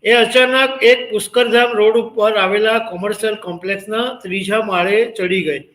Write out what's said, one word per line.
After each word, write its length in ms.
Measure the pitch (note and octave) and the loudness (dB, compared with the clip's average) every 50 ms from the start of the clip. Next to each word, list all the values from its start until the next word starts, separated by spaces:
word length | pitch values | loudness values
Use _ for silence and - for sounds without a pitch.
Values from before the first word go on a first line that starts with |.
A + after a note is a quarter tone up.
| - | 2
એ 80 | G#3+ | 4
અચાનક 720 | A#3 A#3+ A3+ A3+ - B3+ B3+ B3+ B3+ C4 C4+ C4 C4+ - - | 4 4 4 4 4 2 4 4 4 2 0 0 -2 2 4
એક 280 | A#3 B3+ B3 B3 - | 4 4 4 2 -6
પુષ્કરધામ 600 | G#3+ G#3 G3+ - - A#3+ A#3+ A#3 G#3+ A#3+ A#3+ A#3+ A#3+ | -6 -6 -6 -2 0 0 0 2 2 2 2 2 2
રોડ 240 | G#3 G#3+ G#3+ A3 | 2 2 4 4
ઉપર 400 | A#3 A3 - - A3+ G#3 A3 G#3+ | 2 0 -2 -2 0 0 2 2
આવેલા 400 | G#3 F#3+ F#3 G3+ G#3 G#3+ A3 A3+ | 2 0 0 0 0 0 0 0
કોમર્શિયલ 580 | A#3 A3+ A3+ F3+ F3 F#3 G#3 G#3+ G3+ A3 A3 G#3+ | 0 -2 -6 -10 -8 -6 -6 -6 -4 -4 -6 -6
કોમ્પ્લેક્સના 840 | G#3+ - F3+ E3+ E3+ F3+ F#3+ G3 G3 G3 G#3 G#3+ A3+ A#3+ B3+ B3+ - - | -6 -10 -12 -12 -10 -6 -8 -8 -8 -8 -8 -6 -4 -4 -6 -8 -10 -10
ત્રીજા 380 | F#3 F3+ G3 F#3+ F#3+ G#3 A3 | -8 -8 -8 -4 -2 -2 -2
માળે 500 | A3 G#3+ F#3+ F3+ F3 F#3+ G3+ G#3+ A#3 A3+ | -2 -2 -2 -2 0 0 2 0 0 -2
ચડી 320 | - - F#3 F3+ F#3 F#3 E3 | -4 -6 -4 -2 -2 -2 -2
ગઈ 160 | D3+ C#3+ - - _ _ | -4 -6 -6 -10 _ _